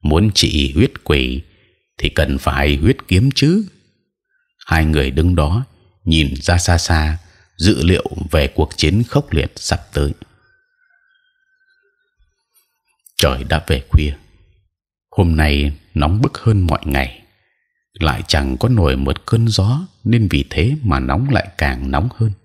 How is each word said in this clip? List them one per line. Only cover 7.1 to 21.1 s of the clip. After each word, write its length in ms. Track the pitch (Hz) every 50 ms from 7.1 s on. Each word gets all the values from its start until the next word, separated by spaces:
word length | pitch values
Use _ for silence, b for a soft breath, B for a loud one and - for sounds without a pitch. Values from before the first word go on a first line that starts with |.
| 80 85 b b b b b b b
dự 280 | - 78 98 98 62 -
liệu 260 | 87 92 - - - - - 76 76
về 160 | - 78 71
cuộc 240 | 67 - - 78 - -
chiến 260 | - - 76 90 107 117 -
khốc 240 | - 143 147 -
liệt 200 | - 80 - - _
sắp 240 | - - - - - - _
tới. 200 | - 73 73 71 - _ - _ _ _ _ _ _ _ _ _ _ _ _ _ _ 1077 1077 1077 1077 1077 1077 1077 1077 1077 1077 1077 1077 1077 1077 1077 1077 1077 1077 _ 1077 1077 1077 1077 1077 _ _ _ _ _ _ _ _ _ _ _ _ _ _ _ _ _ _ - _
Trời 280 | - - 71 65 65 65
đã 200 | - 82 80 -
về 160 | - 80 69 - -
khuya. 260 | - 80 76 73 71 - - _ _ _ _ _ _ _ _ _ _ _ _ _ _ _ _ _
Hôm 260 | - - 95 87 80
nay 360 | 76 76 76 71 71 73 73 71 - _ _ _
nóng 280 | 78 73 71 90 107
bức 160 | 131 156 - -
hơn 220 | - 113 110 101
mọi 200 | 90 82 82 - -
ngày, 380 | - 69 69 67 64 - - - _ _ _ _ _ _ _ _ _ _ _ _ _
lại 300 | _ 95 90 78 65 - - -
chẳng 280 | - 76 69 67 65
có 120 | 67 - 117
nổi 280 | 127 110 85 71 65
một 300 | 65 67 69 - - _
cơn 220 | - - 113 117 113
gió, 380 | 107 - 95 104 123 151 190 - _ _ _
nên 240 | - 117 120 110 90
vì 160 | - 71 69 -
thế 260 | - - 92 117 143 156
mà 180 | 135 101 73 67
nóng 300 | 65 64